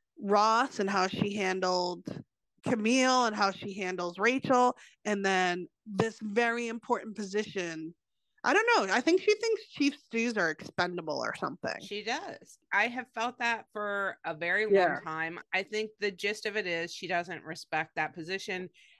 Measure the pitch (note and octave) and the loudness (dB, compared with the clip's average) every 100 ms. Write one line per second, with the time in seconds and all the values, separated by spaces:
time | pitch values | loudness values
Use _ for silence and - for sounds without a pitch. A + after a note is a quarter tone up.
0 | _ - G3+ G#3 A3 A3+ C4+ - G3 G3+ | _ -8 2 4 6 4 2 0 0 2
1 | F#3+ - G#3 G3+ F#3+ F#3 F#3 F3+ F3+ F3 | 0 0 -2 0 -2 0 0 0 -2 -6
2 | - - - _ _ _ - A#3 A3 C4 | -10 -12 -16 _ _ _ -2 0 4 4
3 | B3+ B3+ A#3 G#3 G3 F#3+ G3+ F#3+ F#3 F#3 | 6 4 2 2 0 0 -8 -6 -4 -4
4 | F3 F#3 A3+ C4 - B3 B3 - - _ | -4 0 2 2 4 6 6 2 -14 _
5 | G#3 G3+ G3 F#3 F3+ F3+ F3 _ A3 F#3+ | -2 0 2 4 2 0 -6 _ -10 -2
6 | A3+ A3+ G#3+ G#3 A#3 A#3+ A#3 A3+ - A3+ | -2 -2 -2 2 2 0 -4 -6 -2 -2
7 | A3 G#3 G3 G3+ G#3+ F#3+ F3 D#3+ D#3+ - | -2 -10 -4 -4 -2 -4 -6 -6 -10 -14
8 | _ _ _ _ A#3+ F#4 A#4 G#4+ G3 A3+ | _ _ _ _ 2 4 6 4 4 2
9 | D#4+ F#4 - G4+ A4+ A4+ - - C#4+ - | 4 4 4 2 2 -2 -4 0 0 -2
10 | - A3+ A#3+ G#3+ E3 D3+ - - F3+ F3 | -6 -2 0 0 0 -2 -8 -2 -2 -2
11 | D#3 C#3 A2+ - F#3+ - - - G3 G#3 | -4 -4 -4 -4 -6 -6 -6 -8 -8 -8
12 | G#3 C#4+ F#4+ - - - - G3 A#3 B3 | -6 -6 -6 -14 -18 -20 -2 0 0 -2
13 | A#3+ A3+ A#3+ - A#3 A3+ - G#3+ G#3 G3+ | -8 -4 -4 -2 -2 -2 -6 -6 -4 -2
14 | G3 - E3 D#3 E3+ G3 G#3+ G3 F3 C#3 | -4 -6 -8 -4 -2 0 4 4 4 0
15 | E3 D#3+ E3 E3+ - F#3 F#3+ G#3+ G#3+ - | -6 -6 -6 -8 -6 -4 -4 -4 -6 -4
16 | G3+ F3+ G3+ A3 G#3+ G#3 F3+ E3+ E3+ - | -4 -2 -4 -4 -4 -4 -2 -4 -4 -8
17 | F3 F3 F3 E3 - - - D#3 D#3+ D#3+ | -4 -2 -2 -10 -10 -12 -6 -4 -4 -4
18 | D#3 E3+ D#3+ F#3+ G#3 F#3 F#3 _ - | -4 -6 -8 -6 -6 -8 -8 _ -20